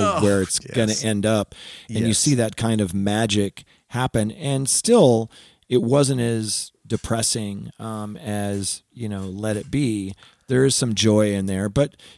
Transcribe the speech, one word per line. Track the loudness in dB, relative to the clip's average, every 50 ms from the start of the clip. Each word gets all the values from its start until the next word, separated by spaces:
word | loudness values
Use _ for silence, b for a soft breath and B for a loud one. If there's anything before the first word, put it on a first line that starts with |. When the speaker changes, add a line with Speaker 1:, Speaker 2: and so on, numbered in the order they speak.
| 0 0 2 2
Speaker 1:
Oh, | 2
Speaker 2:
where | 2 2 2
it's | 0 -2 -4 -6
gonna | -6 -4 -2 0 0 0 0
Speaker 1:
yes. | -2 -2
Speaker 2:
end | -2 -2 0 0
up, | 2 2 0 0 -4 B B B B B B B -6
and | -4 -2
you | 0
Speaker 1:
Yes. | 0 0 2
Speaker 2:
see | 2 2 2
that | 2 2 0 -2
kind | -2 0 0 2 2
of | 2 2 2
magic | 2 2 2 2 0 0 0 2 0 0 0 -4 -10 b b b b b
happen, | _ -4 -4 -2 0 0 0 -2 -2
and | -4 -6 -4 -4 -2 -2 -2 0
still | 0 0 2 4 6 8 8 8 6 4 2 B B B B B B B B 0
it | 0 2 2
wasn't | 4 4 4 4 2 0 0
as | 0 -2 -2 -2 -2 -4 -4 -6 -8 -10 -14 _ _
depressing, | -6 -6 -6 -4 -4 -2 -2 -2 -2 -2 -4 -6 -6 -8 -10 -12 -14 -14 -12
um, | -12 -10 -10 -10 -10 -10 -12
as, | -10 -8 -6 -4 -4 -2 -2 -2 -4 -4 -4 -6 -8 -12 _
you | _ -10 -8
know, | -6 -6 -6
Let | -8 -8 -8 -6 -4 -4 -4
It | -4 -6 -4
Be. | -2 -2 0 0 -2 -4 -4 -8 -10 b b b b b b
There | 0 2 4 4
is | 4 2
some | 2 0 0 0
joy | 2 4 4 4 4 4 2
in | 2 0 -2
there, | -2 -2 -2 -2 -2
but, | 0 0 0 0 -4 B B B B